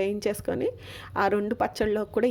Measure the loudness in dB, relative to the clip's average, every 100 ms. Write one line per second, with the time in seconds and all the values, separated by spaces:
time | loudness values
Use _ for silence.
0 | 2 0 -2 -2 -2 0 0 -4 -12 -14
1 | -8 0 2 2 0 0 0 0 0 0
2 | 0 2 2